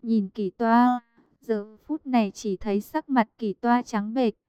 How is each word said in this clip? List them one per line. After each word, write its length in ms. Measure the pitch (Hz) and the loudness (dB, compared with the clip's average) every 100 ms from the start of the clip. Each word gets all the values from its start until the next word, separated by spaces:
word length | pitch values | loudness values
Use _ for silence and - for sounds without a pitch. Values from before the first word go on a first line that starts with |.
nhìn 260 | 233 226 190 | 0 0 0
Kỳ 220 | - 196 | -4 -6
Toa. 500 | _ 226 233 247 247 233 _ _ _ | _ 2 4 4 2 _ _ _ _
Giờ 360 | - 214 208 214 - | -6 -6 -6 -18 -8
phút 200 | 311 277 | -8 0
này 240 | 247 202 | 0 0
chỉ 220 | - 214 185 | -4 -8 -6
thấy 240 | 214 202 | -2 -2
sắc 280 | 214 311 - | -2 -8 0
mặt 200 | 262 220 _ | 0 0 _
Kỳ 140 | 214 | -8
Toa 300 | 185 240 240 | -4 0 0
trắng 320 | 247 220 208 | 0 -6 -4
bệch 200 | 240 233 - | 0 -2 -2